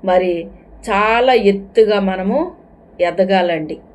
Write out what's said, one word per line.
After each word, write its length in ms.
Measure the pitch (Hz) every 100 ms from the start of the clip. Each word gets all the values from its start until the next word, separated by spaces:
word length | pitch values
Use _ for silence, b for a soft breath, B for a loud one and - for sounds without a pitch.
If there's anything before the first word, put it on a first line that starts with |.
| 190
మరి 280 | 185 185 170 165 B B - -
చాలా 460 | 196 214 233 254 247 202
ఎత్తుగా 460 | 196 - - 214 208
మనము 380 | 196 185 190 262 359 - - _ _ -
ఎదగాలండి. 760 | 175 175 185 190 175 165 156 156 -